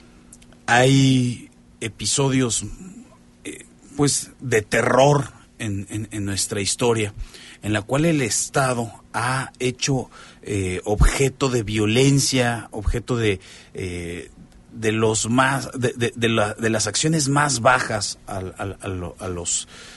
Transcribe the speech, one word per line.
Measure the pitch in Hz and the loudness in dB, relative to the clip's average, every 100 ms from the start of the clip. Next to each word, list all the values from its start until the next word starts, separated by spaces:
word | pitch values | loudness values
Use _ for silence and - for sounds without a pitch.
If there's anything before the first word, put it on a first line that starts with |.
| - - - - - - - | -20 -20 -20 -20 -20 -12 0
Hay | 120 131 135 135 131 123 117 - _ - - | 4 6 6 6 4 2 -4 -12 _ -20 -10
episodios, | 113 - 107 - 139 131 123 107 104 - - - - - _ _ | -10 -6 -4 0 2 2 2 -2 -6 -12 -16 -18 -20 -20 _ _
eh, | - - - - - - | -18 -16 -20 -20 -10 0
pues, | 143 - - - | 0 0 -6 -12
de | 135 113 | -2 0
terror | 107 117 120 123 139 143 131 - - - | 2 0 4 6 6 6 0 -10 -20 -10
en, | 113 98 101 | -6 -6 -6
en, | 107 107 | -8 -8
en | 107 101 | -6 -4
nuestra | 95 - 104 | -4 -4 -4
historia, | 98 - 123 113 104 - - - - - | -4 0 2 2 0 -6 -12 -14 -20 -10
en | 104 | -4
la | 104 | -2
cual | 101 135 165 | 0 0 2
el | 151 | 2
Estado | 120 - - 147 131 120 113 - - | 0 -2 -2 0 0 0 -4 -10 -10
ha | - 120 131 123 - | -4 -2 -2 -6 -4
hecho, | 127 127 - 135 110 - - - | -4 -2 -2 -2 -4 -12 -20 -16
eh, | - 101 92 90 - | -6 -4 -2 -4 -2
objeto | 104 - - 135 - 135 | 4 4 4 0 0 0
de | 123 | 0
violencia, | 101 107 104 113 139 139 135 131 120 117 - | -2 0 2 4 6 4 2 2 0 -2 -8
objeto | 113 95 117 104 123 | -6 -2 -2 -2 0
de, | 110 95 - - - | 0 -2 -6 -20 -16
eh, | - 95 87 85 85 - - - - - 117 | -10 -8 -8 -8 -10 -14 -18 -20 -20 -20 -4
de | 110 | -2
los | 110 110 110 110 | 2 2 2 2
más, | 123 131 135 117 | 2 2 0 -4
de, | 135 120 | -4 -4
de, | 120 117 120 | -2 -4 0
de | 113 | 0
la, | 113 104 | 2 0
de | 107 113 | -2 -2
las | 110 110 | 0 -2
acciones | - 156 160 139 | -2 0 0 2
más | 143 147 127 | 2 2 2
bajas | 127 127 - 107 98 - - | 2 2 0 -4 -4 -8 -10
al, | 101 92 - | -10 -10 -8
al, | 101 92 | -10 -8
a | 101 | -8
lo, | 92 87 - | -8 -8 -10
a | 92 | -10
los, | 87 85 - - - - | -8 -4 -6 -6 -14 -20